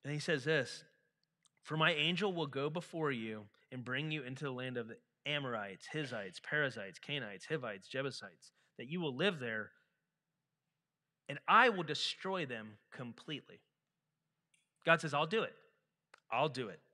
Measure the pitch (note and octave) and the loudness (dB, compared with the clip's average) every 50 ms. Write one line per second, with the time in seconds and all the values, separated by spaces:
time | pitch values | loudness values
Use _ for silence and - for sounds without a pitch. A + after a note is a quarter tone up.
0 | _ C#3 D3 D3 C#3+ - E3 C#3 A#2+ D3 D#3+ D3 B2 - - - - - _ _ | _ -4 -4 -2 2 2 2 2 4 4 4 4 4 2 -4 -12 -14 -18 _ _
1 | _ _ _ _ _ _ _ _ _ - _ _ _ - D3+ D#3 D#3+ E3 E3+ D3+ | _ _ _ _ _ _ _ _ _ -20 _ _ _ -4 2 6 6 6 6 6
2 | D3 D#3+ F3+ E3 G3+ G3+ F3+ E3+ D#3 C#3+ C3 C3+ C#3+ D3+ D3+ F3 E3 - - E3 | 4 2 4 4 2 2 2 0 -2 -2 0 -2 -2 0 0 -2 -6 -4 -4 0
3 | D#3 D3 C3+ A#2 A2 A2 A2 G#2+ G#2+ G#2 _ _ _ _ C3 B2+ A#2+ A#2+ B2+ C3 | 0 0 0 0 -2 -4 -6 -6 -8 -14 _ _ _ _ -8 -8 -4 -2 -2 -2
4 | D3+ D#3 D#3 D#3 C3 B2 C3+ C3 D#3 C#3 B2+ B2 B2+ B2+ B2+ A#2+ A#2 A2 - - | 0 0 -2 -2 -4 -6 -6 -4 -4 -4 -4 -2 -4 -4 -2 -4 -4 -6 -10 -16
5 | _ _ _ _ _ C#3+ D3 D3 C#3 B2+ A#2+ A2 G2+ G2 F#2+ F2 - - - D3+ | _ _ _ _ _ -2 0 0 0 0 -2 -2 -2 -6 -8 -12 -12 -6 -4 -4
6 | D3+ C3 A#2+ A2 G2+ F#2+ F2 - - - D3+ D3+ D3 C3+ A#2 A#2 G2 G2 F2+ - | -4 -2 -4 -6 -6 -6 -10 -10 -6 -2 2 2 2 2 0 -4 -8 -8 -10 -12
7 | - - C#3+ C#3+ B2 G#2 G2+ F#2+ - - D#3 D#3 B2 A2+ G2+ G2 F#2+ - - C3 | -8 -6 -4 -4 -4 -6 -8 -10 -4 -4 -4 -2 -2 -4 -6 -8 -10 -6 -4 -2
8 | C3+ C#3 B2 - A2+ G2 E2+ _ - - _ _ _ _ _ - B2 B2 D#3 F#3 | -2 -2 -4 -6 -12 -12 -16 _ -20 -20 _ _ _ _ _ -14 -8 -4 -4 -2
9 | E3+ D3 B2+ B2+ F3 G3+ F#3+ D3+ B2+ A#2 A2 A2 G#2 G#2+ _ _ _ _ _ _ | -2 -2 0 2 2 2 2 0 -4 -2 -2 -4 -4 -6 _ _ _ _ _ _
10 | _ _ _ _ _ _ _ _ _ _ _ _ _ _ _ _ _ _ _ _ | _ _ _ _ _ _ _ _ _ _ _ _ _ _ _ _ _ _ _ _
11 | _ _ _ _ _ - C#3+ C#3+ _ - F#3 G#3+ B3 B3+ G#3+ F#3 E3+ D3+ D3 C#3 | _ _ _ _ _ -10 -10 -6 _ 6 8 8 8 8 6 2 -2 -2 -2 -2
12 | - - - - - F#3+ F#3+ F#3 D#3+ C3 B2 A2+ A2 G#2+ G#2 - _ _ - - | -2 -2 -2 -4 -4 -4 -2 -2 -2 -4 -4 -8 -8 -12 -14 -18 _ _ -10 -8
13 | C3 A#2+ A2+ - - - D#3 B2+ - - F2+ - _ _ _ _ _ _ _ _ | -8 -8 -8 -10 -10 -10 -10 -10 -10 -14 -20 -20 _ _ _ _ _ _ _ _
14 | _ _ _ _ _ _ _ _ _ _ _ _ _ _ _ _ _ E3 E3 E3 | _ _ _ _ _ _ _ _ _ _ _ _ _ _ _ _ _ 6 6 6
15 | - D#3+ C#3 C#3+ D#3 E3 G3 A3+ F3 F2+ - - - _ _ _ _ _ _ _ | 6 0 2 2 2 2 2 0 0 -2 -6 -14 -20 _ _ _ _ _ _ _
16 | _ _ - _ _ _ - A#2+ C#3+ D#3 C3 C3 B2 G#2 F2 - _ _ | _ _ -20 _ _ _ 0 2 2 2 0 -2 -6 -6 -6 -12 _ _